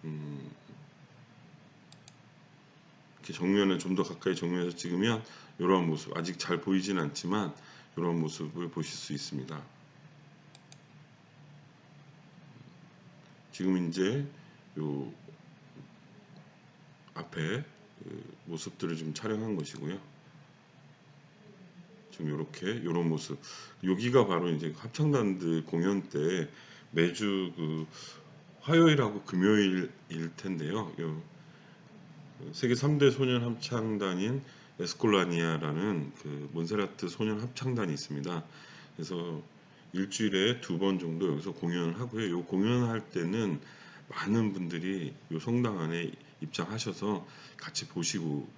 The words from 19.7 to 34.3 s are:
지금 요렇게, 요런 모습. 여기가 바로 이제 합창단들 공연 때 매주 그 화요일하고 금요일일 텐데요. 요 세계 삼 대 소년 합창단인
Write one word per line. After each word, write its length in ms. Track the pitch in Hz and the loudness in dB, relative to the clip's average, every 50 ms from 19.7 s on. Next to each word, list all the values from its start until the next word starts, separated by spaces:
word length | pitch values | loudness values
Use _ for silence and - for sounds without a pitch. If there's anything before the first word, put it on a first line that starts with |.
| - - 73 76 90 98 - - - - - - - - - - - - - - - - - - - - - - - - - - - - - - - - - - - - - - - - - - | -8 -8 -6 -6 -6 -8 -10 -16 -20 -20 -20 -20 -20 -20 -20 -20 -20 -20 -20 -20 -20 -20 -20 -20 -20 -20 -20 -20 -20 -20 -20 -20 -20 -20 -20 -20 -20 -20 -20 -20 -20 -20 -20 -20 -20 -20 -20 -20
지금 200 | - - 82 76 | -12 -6 -4 -4
요렇게, 540 | 73 73 80 76 - - 92 95 113 120 - | -2 -2 -4 -6 -8 -6 -4 -4 -2 -2 -2
요런 260 | 85 82 85 85 82 | 0 0 2 2 2
모습. 300 | 80 76 - - 73 69 - - - - - - - - - | 2 0 -2 -6 -8 -10 -10 -16 -16 -16 -16 -18 -16 -4 0
여기가 440 | 92 92 92 117 123 123 135 113 98 | 0 0 2 2 6 6 6 6 8
바로 220 | 90 82 87 87 | 4 2 2 2
이제 240 | 82 76 80 78 78 - | 0 0 -2 -4 -6 -8
합창단들 880 | - 120 117 - 151 151 143 131 110 101 95 92 92 82 82 80 76 | -12 -10 -2 0 2 4 4 4 4 2 0 0 0 2 2 0 0
공연 440 | - - 82 85 95 101 98 82 73 | 0 0 2 2 2 2 2 -2 -2
때 400 | - 73 73 82 90 90 78 73 - - - - - - - - | -2 0 0 2 0 0 -2 -4 -8 -16 -20 -20 -20 -20 -20 -4
매주 600 | - 80 82 87 87 - 107 104 98 95 95 90 82 | 2 2 2 2 2 0 -2 0 0 0 -2 -4 -4
그 320 | 85 82 78 78 80 78 78 - - - - - - - - - - - - - - | -4 -4 -2 -2 -4 -6 -8 -10 -16 -16 -16 -18 -18 -20 -20 -20 -20 -20 -20 -20 -14
화요일하고 600 | - - 160 165 170 165 151 139 123 107 107 104 - | -2 4 6 8 10 10 8 6 4 2 0 -4 -8
금요일일 680 | - - 90 92 101 107 104 101 95 92 92 87 80 - - - - 82 80 82 82 82 - | -2 2 6 8 8 8 8 8 6 6 2 0 -2 -6 -14 -14 -10 -6 -4 -4 -6 -6 -8
텐데요. 540 | - 98 92 80 76 73 92 110 107 85 73 - | -6 -4 -4 -2 -2 -2 -2 -2 -4 -4 -6 -6
요 220 | 82 80 78 78 80 - - - - - - - - - - - - - - - - - - - - - - - - - | -4 -4 -4 -6 -10 -14 -18 -20 -20 -20 -20 -20 -20 -20 -20 -20 -20 -20 -20 -20 -20 -20 -20 -20 -20 -20 -18 -14 -14 -12
세계 220 | - - - 120 123 | -6 -2 2 2 2
삼 220 | 120 127 143 151 147 | 2 4 2 4 8
대 140 | 139 135 | 6 6
소년 320 | 120 120 135 127 123 123 120 | 6 6 2 2 4 2 2
합창단인 1000 | 120 117 117 - - 123 117 110 113 110 101 101 95 92 90 98 110 | 0 -2 -4 -4 -4 -2 0 0 0 0 0 0 0 2 2 0 0